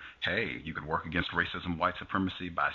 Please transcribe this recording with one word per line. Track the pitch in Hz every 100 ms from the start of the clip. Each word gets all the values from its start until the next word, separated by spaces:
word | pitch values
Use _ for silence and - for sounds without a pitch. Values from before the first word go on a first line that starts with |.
| - -
Hey, | - 98 95 60
you | -
could | - 73
work | 82 82
against | 85 85
racism, | 85 87 90 87 82
white | 90 -
supremacy | - 95 95 - 90
by | 85 71